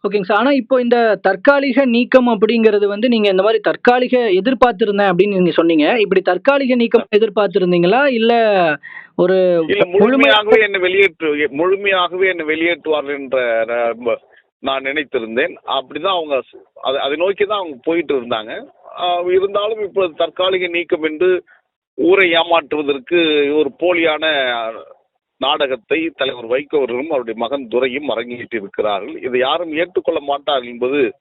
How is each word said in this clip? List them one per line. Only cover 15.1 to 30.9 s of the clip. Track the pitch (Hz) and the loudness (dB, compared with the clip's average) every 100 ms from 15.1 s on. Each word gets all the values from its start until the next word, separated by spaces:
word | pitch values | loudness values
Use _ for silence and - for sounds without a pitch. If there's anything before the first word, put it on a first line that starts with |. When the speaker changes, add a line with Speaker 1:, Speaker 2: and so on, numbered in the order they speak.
| 131 113 113 160 - - | -6 -4 -4 -4 -6 -6
Speaker 2:
அப்படிதான் | 135 131 147 180 185 | -6 -6 -8 -4 -4
அவங்க | 156 135 | -2 -6
ஸ்-, | - - _ | -6 -20 _
அதை, | - - 135 | -10 -6 -4
அதை | 131 151 | -4 -4
நோக்கி | 180 196 | -6 -4
தான் | 202 208 | -2 -4
அவங்க | 175 127 | -6 -8
போயிட்டு | 160 170 160 139 | -4 -4 -2 -4
இருந்தாங்க. | 120 117 107 170 285 _ - - | -4 -8 -6 -14 -16 _ -20 -8
ஆ, | 180 175 | -4 -2
இருந்தாலும் | 180 185 196 202 208 220 | 0 0 0 -2 -4 -4
இப்பொழுது | 202 196 185 | -4 -2 -2
தற்காலிக | 147 170 - 185 190 180 | -2 -6 -2 -2 -2 -2
நீக்கம் | 170 170 170 | -4 -2 -2
என்று | 156 156 185 180 - _ _ _ _ | -2 0 0 0 -4 _ _ _ _
ஊரை | - 165 196 185 | -2 2 4 4
ஏமாற்றுவதற்கு | 165 170 170 139 151 143 139 120 175 160 151 143 151 | 2 2 0 0 -6 -4 -4 -2 0 2 2 2 0
ஒரு | 143 - | -2 -2
போலியான | 170 175 165 151 160 147 127 120 113 110 - - _ _ _ _ | -2 2 0 0 -2 -2 -2 -4 -6 -10 -18 -20 _ _ _ _
நாடகத்தை | 131 151 143 127 _ 147 165 - | -2 0 -2 -4 _ -4 -4 -4
தலைவர் | 135 120 113 | -6 -6 -4
வைகோ | 127 147 151 | -4 -2 -2
அவர்களும் | 123 123 156 | -2 -4 -4
அவருடைய | 147 117 113 | -4 -6 -6
மகன் | 117 139 120 | -6 -6 -4
துரையும் | 123 131 127 147 | -2 -2 -4 -6
அரங்கேற்றி | 110 120 120 113 113 | -6 -6 -12 -10 -10
இருக்கிறார்கள். | 98 - 107 98 113 160 | -8 -6 -4 -4 -8 -10
இதை | 127 123 | -4 -2
யாரும் | 127 160 170 | 0 -2 -4
ஏற்றுக்கொள்ள | 151 180 185 170 160 | -4 -4 -2 -2 -4
மாட்டார்கள் | 143 139 147 139 120 | -4 -6 -2 -4 -4
என்பது | 120 127 | -6 -2